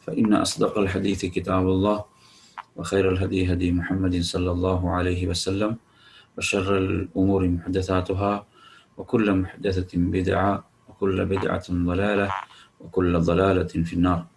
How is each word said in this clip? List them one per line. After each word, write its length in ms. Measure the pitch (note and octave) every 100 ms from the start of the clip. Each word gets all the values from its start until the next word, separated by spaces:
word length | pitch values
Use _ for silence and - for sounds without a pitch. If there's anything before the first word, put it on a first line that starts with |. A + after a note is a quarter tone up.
فإن 320 | - E3 A2
أصدق 440 | G2+ - - G2+ A2
الحديث 480 | G2 F#2+ G2+ G2 F#2+
كتاب 380 | F#2 F#2 F#2 F#2
الله 380 | F#2 G2+ G#2 - _ - - - - - -
وخير 340 | E2 G2 F#2+
الهدي 420 | F2+ F#2 F#2+ F#2
هدي 200 | F2 F2+
محمد 480 | F2+ E2+ F#2+ F#2 F2
صلى 300 | F2 F#2 F2+
الله 400 | F2 F2+ F#2 F2+
عليه 360 | F2 F2+ F2+ F2+
وسلم 500 | E2+ - G2 G#2+ A#2 _ _ - - _ -
وشر 400 | - G2+ F#2+ G2
الأمور 720 | F#2+ F#2 F#2 - F#2+ G2 F#2
محدثاتها 960 | F2 E2+ F#2 F#2 F#2 E2+ F#2+ G2+ G2+ - _ - - _ -
وكل 360 | F#2+ A#2+ G#2
محدثة 580 | F#2+ F#2 - G2+ F#2 F#2
بدعة 680 | F2 F2+ F#2 F#2 F#2+ G2 G2 - _ _
وكل 360 | - G2 F#2
بدعة 420 | F#2 F#2+ F#2 F#2 F#2
ضلالة 580 | F2 F2 F2 G2+ G2+ G2 F#2+ - - - _
وكل 320 | - - F2+ F2
ضلالة 520 | E2+ E2+ F#2+ F#2 F2+ F2
في 80 | E2
النار. 280 | F2 F2+ F2 -